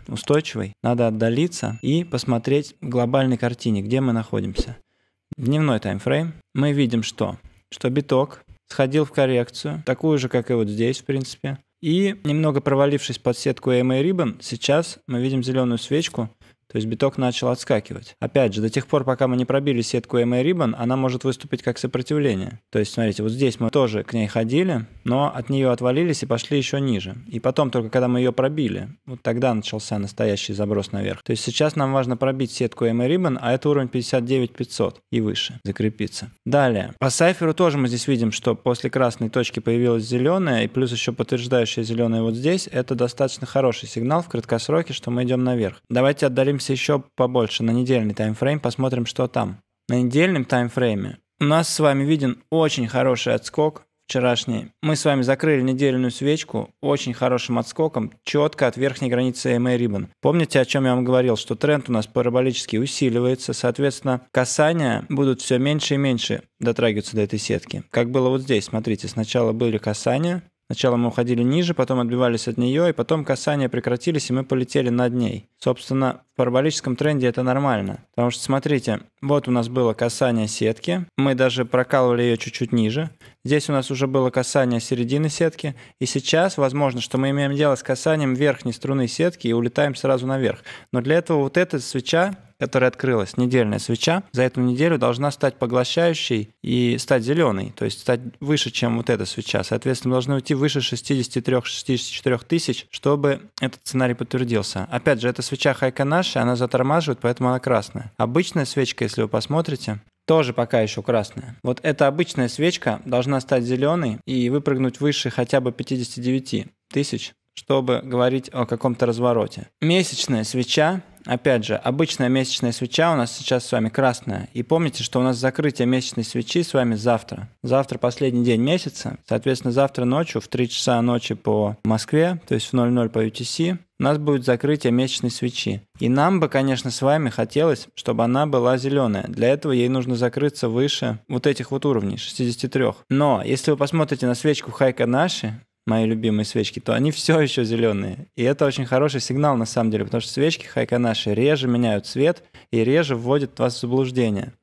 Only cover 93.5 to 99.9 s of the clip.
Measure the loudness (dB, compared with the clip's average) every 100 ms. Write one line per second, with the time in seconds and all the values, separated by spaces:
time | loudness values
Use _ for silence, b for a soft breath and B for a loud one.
93.5 | 4 2 0 -2 -2 0 0 -2 0 0
94.5 | 2 0 2 2 2 2 0 -2 0 -2
95.5 | 0 0 0 0 2 2 0 -2 -2 -2
96.5 | _ -2 2 2 0 2 0 2 2 2
97.5 | 0 -4 -6 -6 -4 -2 -2 -4 -8 -2
98.5 | 0 0 -2 0 0 0 -2 -2 -6 -4
99.5 | -4 -2 -2 -2